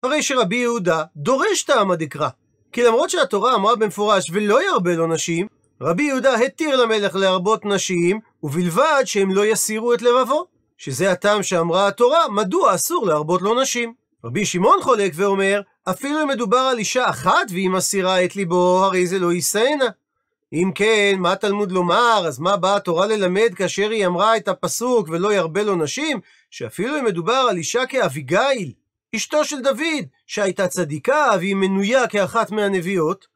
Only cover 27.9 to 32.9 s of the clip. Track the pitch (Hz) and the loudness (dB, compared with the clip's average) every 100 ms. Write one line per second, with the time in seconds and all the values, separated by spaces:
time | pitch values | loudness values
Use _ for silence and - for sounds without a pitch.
27.9 | 262 196 135 131 180 262 269 160 107 _ | -2 -2 -4 -2 0 0 -2 -6 -12 _
28.9 | _ _ 226 - 302 302 294 262 220 330 | _ _ -8 -2 -2 -2 -2 -2 -2 -2
29.9 | 302 156 _ _ - 196 180 185 185 165 | -4 -6 _ _ -4 -4 -2 -4 -2 -4
30.9 | 151 - 294 277 196 185 190 190 190 202 | -4 0 2 2 2 0 0 0 0 2
31.9 | 254 240 208 190 233 220 214 202 196 170 | 2 2 0 0 0 -2 0 0 -2 -2